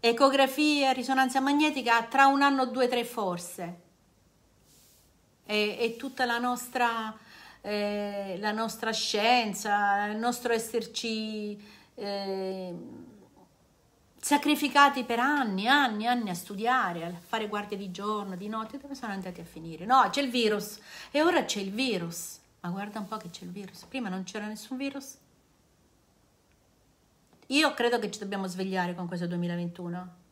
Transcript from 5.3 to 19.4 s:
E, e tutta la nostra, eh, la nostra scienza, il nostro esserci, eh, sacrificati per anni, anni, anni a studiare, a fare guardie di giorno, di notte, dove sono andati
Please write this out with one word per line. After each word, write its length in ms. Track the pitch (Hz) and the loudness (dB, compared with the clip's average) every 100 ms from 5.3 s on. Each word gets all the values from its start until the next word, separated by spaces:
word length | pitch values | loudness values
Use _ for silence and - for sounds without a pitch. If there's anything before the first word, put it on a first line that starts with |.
| _ | _
E, 320 | - 208 208 - | -2 0 0 0
e 180 | 233 233 | -2 -2
tutta 280 | 277 - | -10 -2
la 140 | 247 233 | 0 2
nostra, 760 | 247 247 - 247 240 226 220 220 - - - - | 0 -2 -4 0 0 0 -6 -10 -18 -20 -20 -14
eh, 760 | - 208 208 208 202 202 196 185 | -4 -2 -2 -2 -4 -6 -6 -4
la 140 | 214 | -2
nostra 400 | 214 226 - 220 | -2 -4 -2 -4
scienza, 1120 | 220 - 208 226 247 220 190 214 202 202 202 208 | -2 0 2 4 4 2 -4 0 2 4 2 0
il 100 | 214 | -2
nostro 380 | 240 240 240 | -2 -2 0
esserci, 1080 | 226 226 233 208 - 233 220 214 214 208 208 208 - - - | 0 0 -4 -4 -6 -4 -4 -4 -6 -6 -8 -14 -20 -20 -10
eh, 760 | 202 202 196 190 190 190 185 175 - - - 208 196 _ - _ _ _ _ _ _ _ | -6 -4 -4 -4 -4 -6 -6 -8 -12 -16 -18 -20 -20 _ -20 _ _ _ _ _ _ _
sacrificati 840 | - 285 285 294 294 285 285 269 | 2 2 4 2 4 6 6 6
per 140 | 233 233 | -2 0
anni, 500 | 262 294 240 190 214 | 2 2 0 0 4
anni, 380 | 285 269 214 226 | 4 4 0 0
anni 240 | 247 208 | 0 -2
a 40 | |
studiare, 720 | 170 - 196 226 254 202 175 | -6 -8 -4 0 2 0 -4
a 80 | 170 | -8
fare 340 | 175 - 226 214 | -10 -6 -4 -2
guardie 300 | 208 202 196 | -4 -6 -8
di 140 | 196 | -8
giorno, 460 | 180 202 208 202 180 | -6 -4 -4 -4 -8
di 120 | 208 | -6
notte, 300 | 220 220 277 | -6 -8 -10
dove 160 | 277 | -12
sono 180 | 269 226 | -10 -8
andati 300 | 196 185 175 | -8 -8 -12